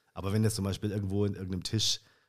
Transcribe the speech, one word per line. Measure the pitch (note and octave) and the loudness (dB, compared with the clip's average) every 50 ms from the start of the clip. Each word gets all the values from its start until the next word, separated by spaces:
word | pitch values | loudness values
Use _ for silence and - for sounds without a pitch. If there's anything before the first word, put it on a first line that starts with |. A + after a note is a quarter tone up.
| _ _ | _ _
Aber | - - E2+ G2 | -10 -4 -2 2
wenn | G2 A2 | 4 4
jetzt | A2 G#2+ - | 4 4 2
zum | - F#2+ | 0 -2
Beispiel | G2 F#2 - - G#2 | -2 -2 -2 -4 -4
irgendwo | G2 G#2 G2+ F#2+ G2 G2+ G#2 | -2 -2 -2 0 0 2 2
in | G2+ G2+ | 0 0
irgendeinem | - F#2+ F#2 F#2+ F#2 | -4 -6 -4 -4 -4
Tisch | - - - G#2+ - - - - - _ _ _ _ | -4 -2 0 0 2 2 0 -2 -4 _ _ _ _